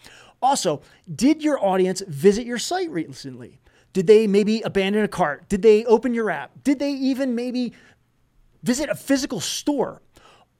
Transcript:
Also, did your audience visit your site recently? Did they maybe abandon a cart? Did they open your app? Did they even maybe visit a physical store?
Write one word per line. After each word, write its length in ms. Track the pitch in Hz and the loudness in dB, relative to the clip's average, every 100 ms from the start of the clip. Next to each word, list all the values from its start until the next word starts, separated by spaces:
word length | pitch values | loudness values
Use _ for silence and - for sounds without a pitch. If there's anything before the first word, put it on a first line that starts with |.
| - - - _ | -20 -20 -20 _
Also, 400 | 254 277 180 147 - _ - | 0 0 -2 -4 -8 _ -14
did 280 | 143 254 311 | 0 2 2
your 220 | 302 277 | 0 0
audience 380 | 196 185 185 185 196 | 0 2 0 -2 -8
visit 380 | 139 185 202 240 | 2 4 4 -2
your 120 | 240 | -8
site 320 | - 359 339 | -4 -4 -4
recently? 720 | 175 147 127 139 123 117 - _ _ _ | -6 -8 -12 -16 -16 -20 -20 _ _ _
Did 140 | 185 190 | 0 6
they 200 | 214 220 | 6 6
maybe 340 | 202 214 220 | 2 2 0
abandon 420 | 196 196 190 208 | -2 -2 0 0
a 40 | 208 | -2
cart? 400 | - 160 139 - | -2 -2 -4 -6
Did 140 | 196 | 2
they 240 | 220 214 240 | 6 6 6
open 280 | 226 254 | 2 2
your 160 | 233 214 | -2 -2
app? 340 | 151 127 - | -4 -8 -6
Did 160 | 262 277 | -2 0
they 120 | 285 | -2
even 440 | 269 269 254 269 233 | -2 -2 -2 -2 -4
maybe 380 | 247 247 240 - - _ _ _ _ _ _ _ | -4 -4 -6 -8 -20 _ _ _ _ _ _ _
visit 260 | 165 247 302 | -4 -2 -4
a 60 | - | -6
physical 440 | - 277 277 214 | -2 -2 -2 -6
store? 640 | - - - 285 180 - _ _ - _ _ _ | -6 -6 -4 -2 -4 -8 _ _ -20 _ _ _